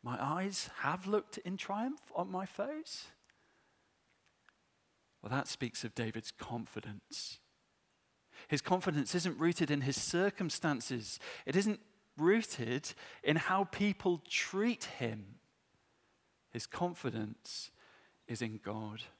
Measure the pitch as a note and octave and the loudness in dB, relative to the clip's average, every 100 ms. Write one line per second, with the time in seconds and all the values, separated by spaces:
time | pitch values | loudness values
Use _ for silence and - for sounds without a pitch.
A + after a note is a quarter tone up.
0 | A#2+ B2 C3+ D#3+ G3 F#3+ - - C3+ F3 | -4 -2 0 0 0 -2 -4 0 0 0
1 | F#3 G#3 - - F3+ F#3+ - G3+ B3 D4 | 2 0 0 -10 -6 -6 -2 -2 -2 -4
2 | - - F#3 F#3 F#3+ - A3+ D#4 D#4+ - | -6 -4 -2 -2 -6 -4 -4 -4 -8 -10
3 | - - _ _ _ _ _ _ _ _ | -12 -18 _ _ _ _ _ _ _ _
4 | _ _ _ _ _ _ _ _ _ _ | _ _ _ _ _ _ _ _ _ _
5 | _ _ G#2+ C3 - - B2 - A2+ - | _ _ -4 -2 -2 -4 -4 -4 -6 -2
6 | A2+ A2+ - - - A#2 A2 - G#2 G#2 | -2 -2 -8 -12 -8 -6 -6 -8 -8 -12
7 | _ - - - _ _ _ _ _ _ | _ -10 -10 -12 _ _ _ _ _ _
8 | _ _ _ - - C#3+ - F3+ F#3 D3 | _ _ _ -20 -2 0 4 2 4 2
9 | B2+ F3+ F3 - E3 F3 D#3+ D3 C3+ C3+ | 2 2 2 4 2 4 4 4 2 0
10 | - E3+ G3 - F3 - E3 C#3 - B2 | 2 4 4 2 -2 2 2 2 0 -4
11 | G#2+ - - - - D3+ G3+ G#3 - _ | -4 -8 -10 -10 2 4 4 0 -4 _
12 | _ - D#3+ A3 G#3+ - A#2 B2+ - - | _ 2 6 6 4 -2 0 0 -2 -12
13 | - - - D#3 - F#3+ G3 - G#3 F#3+ | -16 -2 4 4 4 2 2 2 2 4
14 | F#3 F3 - - - F#3+ A3+ A#3+ - - | 2 0 0 -2 0 2 2 2 -4 -4
15 | A#2 A2 G2 - _ _ _ _ _ _ | -4 -4 -10 -18 _ _ _ _ _ _
16 | _ _ _ _ _ A#2+ - - F3 F3 | _ _ _ _ _ -6 -6 -2 -2 0
17 | C3 A2+ A2 A2+ - - - _ - - | -2 -2 -4 -6 -10 -10 -10 _ -20 -20
18 | - _ - A2+ A#2 G#2+ - G#2+ A2 A2 | -20 _ -8 -4 -4 -4 -6 -4 -6 -8
19 | - _ | -12 _